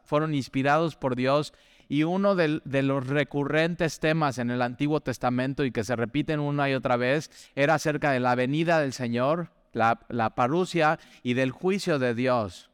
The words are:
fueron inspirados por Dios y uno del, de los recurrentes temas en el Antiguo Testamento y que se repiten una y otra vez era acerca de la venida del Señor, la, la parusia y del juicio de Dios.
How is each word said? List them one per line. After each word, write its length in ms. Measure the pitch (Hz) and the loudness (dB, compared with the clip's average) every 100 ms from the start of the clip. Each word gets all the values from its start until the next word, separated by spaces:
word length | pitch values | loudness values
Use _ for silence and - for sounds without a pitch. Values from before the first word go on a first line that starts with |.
fueron 300 | - 147 156 | -2 -2 0
inspirados 600 | 143 117 135 135 151 165 - | -2 -2 0 2 2 0 -2
por 200 | 139 123 | -4 0
Dios 360 | 127 143 147 - _ _ - | 2 0 -2 -10 _ _ -4
y 180 | 143 | 0
uno 300 | 160 185 202 | 0 0 2
del, 280 | 190 156 156 | 2 2 0
de 180 | 147 135 | -2 0
los 240 | 135 139 127 | 0 0 -2
recurrentes 960 | 143 139 143 139 156 165 170 165 - | -2 -2 -2 0 0 0 0 -2 0
temas 380 | 160 160 147 127 | 0 2 0 -2
en 120 | 120 | -2
el 120 | 123 | -2
Antiguo 380 | 123 123 147 151 | -2 -2 -2 0
Testamento 640 | - 120 123 123 131 139 139 | -2 -2 -2 0 -2 -2 -2
y 40 | |
que 140 | 117 | -2
se 120 | 107 117 | -2 -2
repiten 440 | 117 143 151 151 | -2 -2 -2 -2
una 300 | 143 143 139 | -2 0 0
y 20 | |
otra 240 | 131 127 120 | 0 0 0
vez 340 | 123 147 - - - | 2 0 -4 -16 -8
era 200 | - 143 | 0 2
acerca 360 | 160 160 147 151 | 2 0 0 0
de 100 | 131 | 2
la 140 | 127 | 2
venida 460 | 123 127 147 165 160 | 2 0 0 2 2
del 140 | 143 | 0
Señor, 560 | 123 120 117 131 170 165 _ _ | -4 -4 0 0 -2 -6 _ _
la, 260 | 117 113 117 - | 0 2 2 -4
la 260 | 120 110 | -2 -2
parusia 640 | - 123 165 180 170 151 160 - - | 0 0 0 0 2 2 0 -6 -8
y 120 | 123 | -2
del 160 | 123 131 | 0 0
juicio 480 | - 185 196 180 147 | -2 -2 -2 0 0
de 160 | 127 | 0
Dios. 560 | 117 127 123 101 - - | 0 0 0 -2 -8 -20